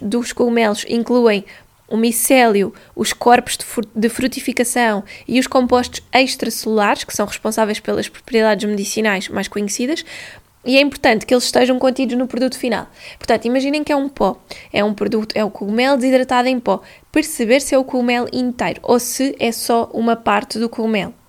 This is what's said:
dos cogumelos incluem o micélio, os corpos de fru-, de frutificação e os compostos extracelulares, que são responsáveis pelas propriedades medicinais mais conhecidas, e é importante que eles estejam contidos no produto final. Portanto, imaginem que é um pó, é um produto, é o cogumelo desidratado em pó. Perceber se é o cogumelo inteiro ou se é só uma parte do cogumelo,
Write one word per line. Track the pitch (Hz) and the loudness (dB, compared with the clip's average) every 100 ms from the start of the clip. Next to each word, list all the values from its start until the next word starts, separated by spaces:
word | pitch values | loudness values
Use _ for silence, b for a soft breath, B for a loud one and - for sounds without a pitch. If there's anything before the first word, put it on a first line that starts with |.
dos | 208 240 240 | -4 -4 -4
cogumelos | - 240 233 220 214 - | -2 0 2 2 0 -2
incluem | 233 226 247 233 202 208 B B _ - | -4 0 4 4 2 -4 B B _ -6
o | 214 | 0
micélio, | 233 233 - 269 240 202 190 B B | 0 0 4 6 6 4 0 B B
os | - 214 | -6 -4
corpos | - 247 240 240 - | 0 4 4 4 -8
de | |
fru-, | - - 220 220 | -8 -8 -6 -2
de | 226 | -2
frutificação | 240 254 262 - - 240 247 233 202 - B B | 0 -4 -4 -6 -2 -2 2 2 0 -4 B B
e | 233 | 0
os | 262 | 2
compostos | 269 247 247 247 - - | 2 4 2 0 -8 -2
extracelulares, | 254 262 - 240 226 226 220 202 277 - | 2 2 0 -6 -4 -2 0 2 0 -4
que | - | -4
são | 202 | -4
responsáveis | - 220 220 214 214 | -4 -4 0 0 -2
pelas | - 208 208 | -4 -4 -4
propriedades | - - 233 220 208 214 | -10 -2 2 4 2 0
medicinais | 208 202 - 220 190 - | -2 -4 -2 0 0 -4
mais | 208 190 | -6 -4
conhecidas, | 208 208 - 247 339 - B B B _ _ 247 | -4 -4 -4 -4 -4 -8 B B B _ _ 2
e | 269 | 4
é | |
importante | 285 - - 220 - | 4 2 0 2 2
que | |
eles | 247 - | 0 2
estejam | 247 247 254 | 2 2 2
contidos | 262 254 254 240 | 0 0 -2 -2
no | 254 | -2
produto | 240 262 254 | -2 -4 -2
final. | 254 202 - B B B | -4 -4 -6 B B B
Portanto, | - 220 233 | -2 0 0
imaginem | 262 277 302 294 | 0 0 -2 0
que | |
é | 294 | -2
um | 277 | -2
pó, | - 196 - - B B | -2 -2 -2 -12 B B
é | - | -2
um | 208 | 0
produto, | 202 202 220 214 | 0 -2 -2 -2
é | - | -2
o | 208 | -4
cogumelo | - 196 220 262 277 | -4 -4 0 2 2
desidratado | 262 254 254 254 247 | 4 2 2 0 2
em | 254 | 0
pó. | 220 190 B B B | 0 -2 B B B
Perceber | 311 311 - 220 269 | -2 -2 -2 2 2
se | 285 | 4
é | 269 | 0
o | 262 | 0
cogumelo | 254 240 247 240 | -2 0 0 -2
inteiro | 254 247 247 185 - | -4 -4 -2 -4 -4
ou | - 240 | 2 0
se | 240 - 269 - | 0 -2 -2 -2
é | 233 | -4
só | 226 - 233 226 | -4 0 0 0
uma | - 233 233 | -2 0 0
parte | 233 208 269 220 | 0 0 -2 -4
do | 233 | -4
cogumelo, | 240 226 214 175 - | -2 -2 -2 -4 -10